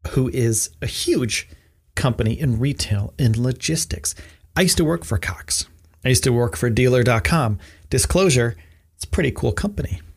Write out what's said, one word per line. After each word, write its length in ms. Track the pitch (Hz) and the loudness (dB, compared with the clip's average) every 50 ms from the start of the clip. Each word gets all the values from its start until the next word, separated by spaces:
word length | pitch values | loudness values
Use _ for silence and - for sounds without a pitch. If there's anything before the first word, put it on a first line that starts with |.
| - - | -10 -2
who 200 | - 139 131 127 | -2 0 0 0
is 420 | - 131 117 117 113 - - - - - | 0 0 0 0 0 -2 -4 -6 -8 -8
a 60 | - | -8
huge 600 | - - - - 349 339 156 127 104 - - - - - _ _ _ _ _ _ _ _ | -8 -6 -4 -2 0 0 0 0 -2 -2 -6 -6 -10 -20 _ _ _ _ _ _ _ _
company 440 | _ - 131 113 - 117 110 117 123 | _ -2 -2 0 0 0 -2 0 0
in 200 | 156 135 113 110 | -2 -2 0 0
retail 540 | 127 143 135 - - - 101 101 101 - - - | 0 -2 -2 -4 -2 -2 -2 -2 -2 -4 -4 0
and 180 | 139 113 110 | 2 2 2
logistics. 760 | 113 123 127 127 - - - 160 165 - - - - - - - - - - - _ _ - _ | 2 0 -2 -2 -4 -4 -4 -2 -2 -4 -6 -8 -6 -6 -8 -10 -10 -18 -20 -20 _ _ -4 _
I 60 | 156 | 2
used 160 | 190 180 - | 2 2 4
to 80 | - 170 | 2 2
work 180 | 151 170 170 - | 2 0 -2 -2
for 120 | - 117 | -2 -4
Cox. 500 | 95 - - 85 - - - - - - - - _ _ _ _ _ - | -2 -2 -4 -8 -8 -8 -6 -6 -6 -6 -8 -14 _ _ _ _ _ 0
I 60 | 127 | 2
used 140 | 127 123 - | 2 4 4
to 100 | 135 120 | 2 2
work 220 | 120 120 117 - | 2 0 0 -2
for 140 | - - 120 | -2 0 0
dealer 340 | 107 120 127 127 123 127 117 | 2 4 4 4 4 4 4
dot 200 | 123 120 110 - | 4 4 2 2
com. 360 | - 170 165 131 110 104 - - - - - - - | 2 2 2 2 0 -2 -4 -8 -18 -20 -20 -8 -2
Disclosure, 680 | 139 127 - - - 180 190 185 131 127 117 117 117 - - - - _ _ _ _ | -2 0 0 2 2 2 4 4 4 2 2 0 -2 -6 -16 -20 -20 _ _ _ _
it's 80 | _ - | _ -8
a 60 | - | -4
pretty 220 | - - 165 127 | -2 0 0 -2
cool 200 | - - - 120 | -2 -2 -2 -2
company. 500 | - - - 202 202 - 135 - 95 - - - - | -2 -2 -4 -4 -4 -4 -6 -6 -6 -10 -10 -20 -20